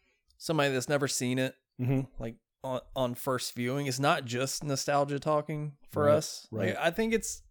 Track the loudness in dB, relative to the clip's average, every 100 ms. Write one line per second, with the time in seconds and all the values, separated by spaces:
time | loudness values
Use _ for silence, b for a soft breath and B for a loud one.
0 | _ _ _ _ -2 2 2 0 0 0
1 | 0 0 0 2 0 -4 _ -4 0 0
2 | 0 -8 -10 -10 _ _ -6 -6 -6 -2
3 | -2 -2 -2 -2 -2 -4 -2 -2 -2 2
4 | 2 2 0 -2 -2 -4 -4 -2 2 2
5 | 2 0 0 0 0 -4 -6 -10 -6 2
6 | 6 6 2 -8 -8 -2 -2 0 0 0
7 | 0 0 -2 -8 -10